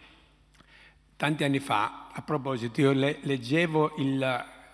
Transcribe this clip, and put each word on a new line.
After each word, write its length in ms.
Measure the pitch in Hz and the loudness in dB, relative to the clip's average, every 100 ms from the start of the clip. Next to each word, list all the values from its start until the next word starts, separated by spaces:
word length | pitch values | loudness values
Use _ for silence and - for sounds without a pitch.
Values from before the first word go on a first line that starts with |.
| - - _ _ _ _ - - - _ _ | -20 -20 _ _ _ _ -20 -20 -20 _ _
Tanti 300 | _ 143 151 | _ -2 0
anni 140 | 147 135 | 0 0
fa, 500 | - 107 107 - - | 0 0 0 -6 -14
a 140 | - | -14
proposito, 580 | - 151 131 127 117 117 | -4 -4 -2 -4 -4 4
io 120 | 139 | 4
le-, 260 | 135 139 147 | 6 2 0
leggevo 720 | 143 135 117 156 170 156 151 - | -4 -4 0 2 2 2 2 0
il 460 | 135 135 131 127 - - - | -2 0 0 -2 -6 -16 -20